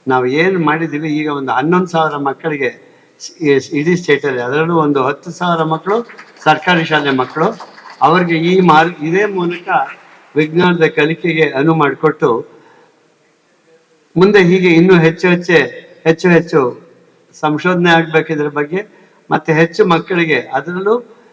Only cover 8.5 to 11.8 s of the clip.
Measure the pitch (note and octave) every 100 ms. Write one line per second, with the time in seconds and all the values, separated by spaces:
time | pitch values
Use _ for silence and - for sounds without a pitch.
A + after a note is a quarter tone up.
8.5 | F#3 F3+ D#3 E3 E3+ D3+ F#3 G#3 F#3+ F3
9.5 | F3 G3 E3 C3+ - - - _ D3 D#3
10.5 | E3 F3+ E3+ D#3 - D3+ E3 E3+ D#3+ D3
11.5 | C3+ D#3 E3